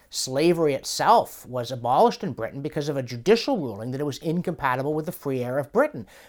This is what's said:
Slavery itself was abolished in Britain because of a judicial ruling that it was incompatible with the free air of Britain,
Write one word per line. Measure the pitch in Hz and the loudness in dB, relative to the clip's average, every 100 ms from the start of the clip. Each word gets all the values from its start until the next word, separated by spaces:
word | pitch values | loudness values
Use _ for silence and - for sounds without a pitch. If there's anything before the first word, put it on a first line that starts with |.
| _ | _
Slavery | - 131 131 170 170 156 | -8 -2 2 4 4 2
itself | 135 - - 151 226 - - 123 | 0 -4 0 6 6 4 -6 -8
was | 123 117 | -6 -6
abolished | 123 120 143 226 - | -4 2 6 4 2
in | 185 | -6
Britain | 110 113 135 | -6 -8 -6
because | 147 156 143 | -6 -4 -4
of | 135 | -4
a | |
judicial | 123 123 170 226 - 240 | -6 -2 2 4 2 -2
ruling | 127 101 120 | -2 -6 -6
that | 131 | -4
it | |
was | 147 131 | -4 -4
incompatible | 160 170 143 131 139 127 139 | -2 -2 -2 -2 0 0 -2
with | 156 156 | -2 -4
the | |
free | - 139 131 | -6 -4 -4
air | 123 139 | -2 -2
of | 131 | 0
Britain, | 220 302 139 101 - | 2 0 -2 -14 -18